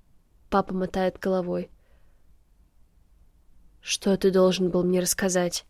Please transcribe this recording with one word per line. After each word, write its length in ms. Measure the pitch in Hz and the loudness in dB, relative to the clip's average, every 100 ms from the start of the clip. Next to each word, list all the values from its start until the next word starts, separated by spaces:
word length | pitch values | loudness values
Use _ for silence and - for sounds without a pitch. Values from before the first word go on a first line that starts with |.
| _ - _ _ _ | _ -20 _ _ _
Папа 240 | 196 190 | -2 0
мотает 460 | 185 185 190 185 - | -4 -4 -2 -2 -2
головой. 520 | 196 185 175 180 180 - _ _ - _ - - _ _ _ _ _ _ _ _ _ _ _ - - _ | -2 -2 -2 -6 -8 -16 _ _ -20 _ -20 -20 _ _ _ _ _ _ _ _ _ _ _ -20 -20 _
«Что 340 | - - 202 190 | -10 -4 0 2
ты 140 | 196 | 2
должен 400 | 185 185 180 185 | 4 4 2 0
был 120 | 180 | 0
мне 180 | 180 180 | 2 0
рассказать?» 640 | 180 - 196 180 175 - - | 0 -2 0 0 -2 -4 -10